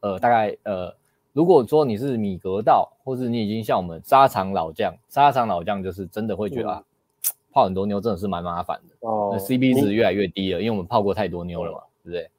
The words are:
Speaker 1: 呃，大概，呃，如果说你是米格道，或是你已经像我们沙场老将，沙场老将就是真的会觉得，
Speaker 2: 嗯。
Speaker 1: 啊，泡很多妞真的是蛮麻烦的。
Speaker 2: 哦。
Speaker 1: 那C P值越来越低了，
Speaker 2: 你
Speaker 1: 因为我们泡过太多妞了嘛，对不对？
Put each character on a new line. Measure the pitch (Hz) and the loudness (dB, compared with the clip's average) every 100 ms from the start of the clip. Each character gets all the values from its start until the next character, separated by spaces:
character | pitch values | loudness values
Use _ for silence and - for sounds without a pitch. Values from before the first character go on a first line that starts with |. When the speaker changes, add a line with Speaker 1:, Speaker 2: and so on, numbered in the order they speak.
Speaker 1:
呃， | 104 95 | -4 -2
大 | 120 | 2
概， | 120 107 - | 2 2 -4
呃， | - 95 90 - _ _ _ | -6 -6 -6 -12 _ _ _
如 | 135 | 0
果 | 170 170 113 | 6 6 6
说 | 151 | 2
你 | 147 104 | 2 0
是 | 139 120 | -2 -2
米 | 104 90 | -4 -4
格 | 95 95 | -4 -2
道， | 110 127 90 _ | 4 4 2 _
或 | - 123 | -8 -6
是 | 127 | -4
你 | 117 | -2
已 | 104 | -2
经 | 110 | -4
像 | 107 123 | -2 -2
我 | |
们 | 90 82 | -2 -10
沙 | - 135 135 | 2 6 6
场 | - 95 | 4 -2
老 | 95 80 | -2 -4
将， | 80 101 85 _ | -4 -4 -4 _
沙 | - 143 | 4 4
场 | 131 113 | 4 0
老 | 90 | -2
将 | 87 101 | -2 -4
就 | 95 | -4
是 | 92 92 | -8 -8
真 | - 110 | -6 -6
的 | 95 | -4
会 | 104 | -4
觉 | 127 | -4
得， | 110 | -6
Speaker 2:
嗯。 | |
Speaker 1:
啊， | 82 - _ _ _ - - _ | -8 -10 _ _ _ -8 -8 _
泡 | - | 2
很 | 107 | 2
多 | 92 | 2
妞 | 104 101 | -2 -2
真 | 101 | -2
的 | 92 | -4
是 | 98 | -4
蛮 | 87 | -6
麻 | 87 85 | -6 -6
烦 | 87 - _ | -6 -8 _
的。 | _ 113 | _ -6
Speaker 2:
哦。 | 110 104 | -2 -2
Speaker 1:
那 | 98 | -2
C | 98 127 | -2 0
P | 131 | 2
值 | 127 107 | 4 2
越 | 104 | 4
来 | 107 | 2
越 | 95 98 | 2 -2
低 | 90 95 | -2 -4
了， | 87 | -2
Speaker 2:
你 | |
Speaker 1:
因 | 107 | -2
为 | 107 | -4
我 | |
们 | 92 | -2
泡 | 117 | 0
过 | 98 | 0
太 | 95 98 | -2 -4
多 | 87 | -4
妞 | 87 85 | -8 -8
了 | 85 | -8
嘛， | 80 - _ | -10 -18 _
对 | |
不 | - | -10
对？ | 87 80 | -10 -10